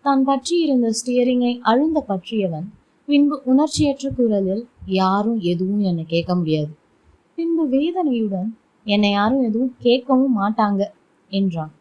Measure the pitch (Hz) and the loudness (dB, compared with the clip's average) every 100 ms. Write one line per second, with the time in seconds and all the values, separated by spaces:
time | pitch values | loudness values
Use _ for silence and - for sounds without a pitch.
0 | 285 269 269 277 - 349 311 254 233 226 | 0 0 2 0 0 0 2 2 0 -2
1 | 254 247 247 247 247 247 220 240 311 311 | 0 0 2 2 0 0 0 2 2 -2
2 | - 190 - 226 185 156 190 - _ _ | -2 -8 -4 -4 -2 -4 -10 -16 _ _
3 | - 285 285 285 254 262 302 - 302 269 | 0 2 2 0 2 2 2 2 0 0
4 | 269 254 233 208 190 202 240 _ 185 190 | -6 0 2 2 0 -2 -6 _ -4 0
5 | 185 196 208 233 175 175 185 202 196 170 | 2 2 0 -2 -2 -2 -2 0 0 -2
6 | 160 165 170 180 160 156 151 151 _ _ | -2 -2 0 -2 0 -2 -2 -10 _ _
7 | _ _ _ - 330 330 302 269 311 359 | _ _ _ -6 -2 -2 0 0 0 -2
8 | 311 240 214 190 208 220 _ _ 214 202 | -2 -2 -2 -4 -6 -10 _ _ -2 0
9 | 208 202 214 269 240 220 262 - 247 254 | 2 2 0 0 0 0 -4 -2 0 0
10 | 247 254 269 220 202 220 208 202 202 _ | 2 2 2 0 0 0 0 0 -4 _
11 | _ _ _ 196 196 165 156 _ | _ _ _ -2 -2 -2 -10 _